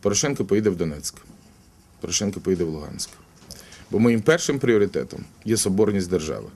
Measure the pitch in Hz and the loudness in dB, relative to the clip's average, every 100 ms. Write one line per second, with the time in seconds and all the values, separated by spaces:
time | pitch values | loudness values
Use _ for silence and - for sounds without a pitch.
0 | 104 101 147 139 95 101 107 87 85 73 | 0 0 0 -2 0 2 2 0 -4 -4
1 | - - - - - - - _ _ - | -12 -14 -20 -20 -20 -20 -20 _ _ -14
2 | - 90 104 92 85 90 85 78 73 65 | -6 -2 -2 -4 -2 0 0 -4 -10 -10
3 | - - - - - - - - - 101 | -12 -14 -20 -20 -20 -20 -20 -20 -4 2
4 | 120 113 104 165 - 143 123 110 101 78 | 4 4 4 2 2 0 2 4 2 -2
5 | 64 - - - - 110 104 95 104 101 | -6 -12 -16 -12 -2 0 0 2 2 2
6 | 87 90 78 55 50 | -2 -2 -2 -8 -10